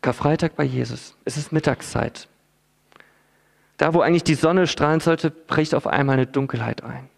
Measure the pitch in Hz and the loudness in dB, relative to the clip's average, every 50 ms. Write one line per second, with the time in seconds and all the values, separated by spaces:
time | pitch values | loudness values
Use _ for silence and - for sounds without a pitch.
0 | - 131 120 - - 143 156 160 - 160 - - 151 135 127 127 123 117 120 123 | 0 -2 -2 0 2 2 2 2 0 -2 -2 -2 -2 -2 0 -2 -4 -4 -6 -12
1 | - - _ _ _ - - 147 147 - - 156 - 151 127 - - - - 120 | -14 -18 _ _ _ -8 -8 -8 -8 -2 -2 0 0 0 -2 -2 -6 -6 -4 -4
2 | 113 - - - - _ _ _ _ _ _ _ _ _ _ _ _ _ _ _ | -4 -4 -6 -12 -20 _ _ _ _ _ _ _ _ _ _ _ _ _ _ _
3 | - _ _ _ _ _ _ _ _ _ _ _ _ _ _ - - 156 165 170 | -20 _ _ _ _ _ _ _ _ _ _ _ _ _ _ 0 0 2 4 4
4 | 127 131 170 170 160 - 160 - - 160 175 185 180 156 - - 151 147 156 160 | 4 4 2 2 2 2 0 2 2 2 4 4 2 2 0 0 2 2 2 2
5 | - 170 165 160 - 160 - - - - - - 156 156 - - - - - 110 | 2 2 0 2 0 -4 -4 -4 -8 -2 0 0 0 2 0 -2 0 0 0 0
6 | 143 139 135 131 127 120 - 139 135 135 - 117 117 117 113 - - 120 123 127 | 2 2 2 2 2 0 0 -2 -2 -2 -4 -4 -4 -4 -6 -8 -10 -14 -14 -14
7 | 135 135 _ | -16 -18 _